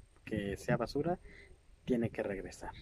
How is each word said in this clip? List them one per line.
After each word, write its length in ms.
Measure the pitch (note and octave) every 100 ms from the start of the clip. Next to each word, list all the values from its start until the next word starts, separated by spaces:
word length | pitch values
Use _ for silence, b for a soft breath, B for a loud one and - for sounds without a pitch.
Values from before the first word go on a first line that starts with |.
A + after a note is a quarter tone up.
| - - -
que 320 | G#2+ G2+ F#2+
sea 200 | - A#2+
basura 400 | A2+ C#3 E3 F3+ B B B - - - -
tiene 260 | A#2+ A#2
que 100 | -
regresar. 520 | G#2 F#2+ F2+ - - -